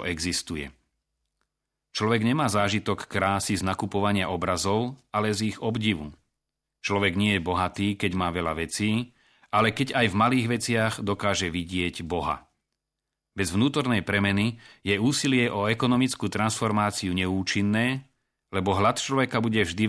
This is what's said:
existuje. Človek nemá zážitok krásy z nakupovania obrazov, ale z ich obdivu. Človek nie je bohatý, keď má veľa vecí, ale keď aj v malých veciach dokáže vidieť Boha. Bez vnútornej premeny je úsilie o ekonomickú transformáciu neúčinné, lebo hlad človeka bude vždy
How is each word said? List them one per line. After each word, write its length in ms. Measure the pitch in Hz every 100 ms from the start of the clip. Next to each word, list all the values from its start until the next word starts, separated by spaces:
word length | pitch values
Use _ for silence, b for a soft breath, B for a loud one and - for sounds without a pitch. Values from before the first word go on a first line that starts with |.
| -
existuje. 680 | 82 87 82 - 80 69 - _ _ _ _ _ _ _ _ _ _ _
Človek 320 | - 110 117 113
nemá 240 | 143 135
zážitok 560 | 104 101 104 98 98 -
krásy 540 | 98 95 98 - 98
z 40 | 95
nakupovania 640 | 95 104 101 104 101 92
obrazov, 680 | 90 87 90 98 107 123 139 _
ale 220 | 107 107 104
z 180 | 110
ich 40 | 98
obdivu. 540 | 117 113 107 87 76 76 _ _ _ _ _ _
Človek 320 | - 101 101
nie 240 | 90 104 101
je 60 |
bohatý, 440 | 85 90 90 - 101 101
keď 120 | 101 92
má 160 | 90
veľa 220 | 85 82 78
vecí, 580 | 82 - 104 110 123 b b b b
ale 240 | 107 110 113
keď 240 | 131 131
aj 80 | 117
v 80 | 95
malých 320 | 113 127 113
veciach 460 | 120 - 117 110 -
dokáže 480 | 104 101 104 95 92
vidieť 560 | 85 85 92 87 - 85
Boha. 400 | 87 76 76 - _ _ _ _ _ _ _ _ -
Bez 140 | 90
vnútornej 500 | 92 131 151 127 110
premeny 560 | 85 101 101 98 107 117 B B
je 160 | 95 101
úsilie 540 | 117 147 143 131 120
o 160 | 101 101
ekonomickú 560 | 117 127 123 131 - 104
transformáciu 800 | 98 110 - 113 107 104 - 95
neúčinné, 960 | 90 92 95 95 104 101 107 120 131 135 _ _ _ -
lebo 240 | 98 92
hlad 240 | 92 101 131
človeka 460 | - 135 127 123
bude 180 | 113 110
vždy 240 | 92 85